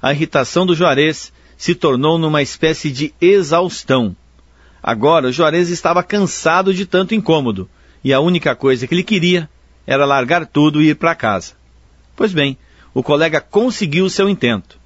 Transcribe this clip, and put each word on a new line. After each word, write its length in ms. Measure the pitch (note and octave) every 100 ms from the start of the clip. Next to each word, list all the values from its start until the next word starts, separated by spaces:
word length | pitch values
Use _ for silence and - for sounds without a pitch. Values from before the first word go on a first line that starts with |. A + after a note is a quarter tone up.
a 100 | C3+
irritação 540 | C#3+ D#3 D3 B2+ - F#3
do 100 | E3
Juarez 560 | E3+ C3+ D3+ D#3 - _ _ _
se 160 | -
tornou 440 | F3 E3 B2+ D3 E3
numa 240 | D#3+ D3+
espécie 500 | C#3 - D#3+ D#3+ D#3
de 220 | C3 D3 _
exaustão. 920 | F3 G3 D#3 E3 F3+ - - C3 A2+ F2 _ _ _ _ _ _
Agora, 440 | - A2+ C#3 E3 B2+
o 40 |
Juarez 380 | B2+ D#3+ D#3+ F3
estava 340 | F3 - F3
cansado 720 | E3+ G#3 F#3+ - - F3+ F#3+
de 120 | F#3 G3
tanto 300 | F3+ F#3+ A3
incômodo 540 | - D#3+ C3 G2 F#2 _ _ _
e 100 | C3+
a 60 | C3+
única 340 | D#3+ F3 D3+
coisa 320 | B2 C3+ C3 B2
que 80 |
ele 100 | F3
queria 460 | F#3 G#3 F3 F3+ D#3+ _ _ _ -
era 200 | C3+ C#3
largar 400 | C#3 B2 E3+ D#3
tudo 360 | - D3+ D3
e 80 | D#3
ir 60 | D3
pra 200 | E3 E3
casa. 380 | A#2 G2 - _ _ _ _ _ _ -
Pois 160 | A3
bem, 240 | F3 C#3 C3 _ _ -
o 80 | -
colega 380 | B2+ D3 D#3+ D#3
conseguiu 720 | - G#3 B3 A3 F#3 D3+ F#3+
seu 180 | - G3
intento. 500 | G3 B2 A2 - -